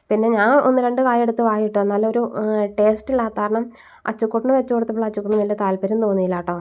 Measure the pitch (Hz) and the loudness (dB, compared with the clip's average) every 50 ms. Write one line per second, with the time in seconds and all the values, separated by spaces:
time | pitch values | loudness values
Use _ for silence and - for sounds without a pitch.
0 | _ _ 214 214 220 226 233 214 202 220 262 294 - 254 254 254 247 247 247 254 | _ _ 0 0 2 2 2 4 4 4 4 4 4 4 2 2 2 0 0 0
1 | 262 262 240 240 240 233 233 233 240 226 214 214 220 214 214 208 202 202 202 208 | 2 2 2 2 2 0 0 0 0 0 0 0 -2 -2 0 0 0 0 0 0
2 | 220 220 220 240 240 226 233 - 214 214 214 214 208 202 208 208 208 214 220 214 | 0 0 0 -2 -2 -2 -4 -4 -2 -2 0 0 -2 -2 0 2 2 2 2 0
3 | - - 262 254 226 226 - 214 208 208 214 226 240 240 233 - - - - - | -2 -2 -2 -2 -2 -2 -4 -4 -2 -2 -2 -2 -2 -4 -10 -18 -20 -20 -20 -10
4 | _ - 220 220 233 226 226 226 226 254 262 269 247 254 240 233 233 226 220 220 | _ -8 -4 -4 -4 -2 -2 -2 0 2 2 2 2 0 -2 -2 -2 -2 -4 -4
5 | 226 214 214 208 202 202 214 214 208 208 208 202 208 190 190 190 196 196 220 226 | -4 -4 -4 -6 -4 0 0 0 2 0 -2 -2 0 -2 -2 -2 -2 -2 0 0
6 | 226 208 196 190 185 180 185 175 175 180 175 175 | 0 0 2 0 0 0 -2 -4 -4 -6 -6 -6